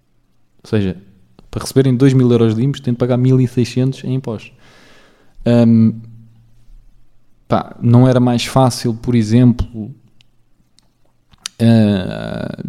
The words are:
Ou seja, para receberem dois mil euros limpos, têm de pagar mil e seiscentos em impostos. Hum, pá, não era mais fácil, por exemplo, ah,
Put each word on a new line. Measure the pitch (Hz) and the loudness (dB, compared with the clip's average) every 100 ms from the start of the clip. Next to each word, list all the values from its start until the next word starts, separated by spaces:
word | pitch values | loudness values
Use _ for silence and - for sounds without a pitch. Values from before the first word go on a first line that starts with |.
| _ _ _ _ _ _ | _ _ _ _ _ _
Ou | - | -6
seja, | 107 98 87 - _ _ _ - | -4 -2 -6 -14 _ _ _ -16
para | 107 | -12
receberem | - 135 139 120 | -4 -2 0 2
dois | 135 | 2
mil | 131 120 | 4 2
euros | 120 113 110 | 2 2 0
limpos, | 135 135 | -2 -4
têm | - | -6
de | 120 | -4
pagar | 123 123 | -2 0
mil | 127 131 | 2 2
e | 127 | 0
seiscentos | - 117 127 131 131 | -2 -4 -2 -4 -4
em | 131 131 | -8 -8
impostos. | 127 104 - _ _ _ _ - _ _ _ - 117 | -8 -12 -14 _ _ _ _ -20 _ _ _ -8 0
Hum, | 120 117 113 113 113 - - - _ _ _ - - - - - _ _ _ - | 2 4 4 2 0 -10 -20 -20 _ _ _ -20 -20 -20 -20 -20 _ _ _ -6
pá, | 110 - - | -4 -4 -4
não | 120 120 131 | 2 4 4
era | 123 | 4
mais | 123 120 - | 0 0 -2
fácil, | 131 127 - 120 113 | 0 0 0 -6 -6
por | 123 | -2
exemplo, | 120 107 117 123 113 101 113 107 - _ _ _ _ _ _ _ _ _ _ _ _ _ _ - - | -2 2 4 4 2 -4 -10 -14 -16 _ _ _ _ _ _ _ _ _ _ _ _ _ _ -18 -2
ah, | 117 113 107 98 92 53 55 55 - - | 2 2 2 0 -4 -10 -10 -10 -10 -12